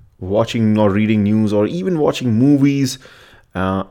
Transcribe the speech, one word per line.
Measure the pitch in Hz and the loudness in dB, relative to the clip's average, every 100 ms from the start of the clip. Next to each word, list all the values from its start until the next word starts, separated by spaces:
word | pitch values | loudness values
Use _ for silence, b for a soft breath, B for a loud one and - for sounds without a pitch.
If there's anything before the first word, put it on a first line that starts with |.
| - _ | -20 _
watching | 92 104 113 120 110 107 | -4 -2 -2 0 0 2
or | 104 | 2
reading | 101 107 107 | 2 0 0
news | 101 110 107 | 2 0 0
or | 104 107 | 0 0
even | 170 190 165 | -2 -4 0
watching | 147 143 127 | -2 -2 -2
movies, | 110 139 143 143 139 131 - B B B B B 90 | 2 2 4 2 0 -4 -6 B B B B B -6
uh, | 95 95 - | -4 -4 -4